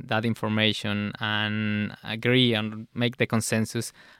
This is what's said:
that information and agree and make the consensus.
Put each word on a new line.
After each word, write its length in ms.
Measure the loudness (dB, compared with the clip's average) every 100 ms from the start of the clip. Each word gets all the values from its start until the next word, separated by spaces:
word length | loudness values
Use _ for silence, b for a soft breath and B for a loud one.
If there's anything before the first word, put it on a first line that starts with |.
that 220 | -2 0
information 880 | 0 0 0 2 2 2 -2 -2 -4 -4
and 760 | -2 -2 -2 -2 -2 -2 -2 -6
agree 520 | -10 -2 2 6 6
and 320 | 2 -2 -8 -10
make 240 | -2 -2 0
the 80 | 0
consensus. 680 | 0 2 0 0 -2 -6 b b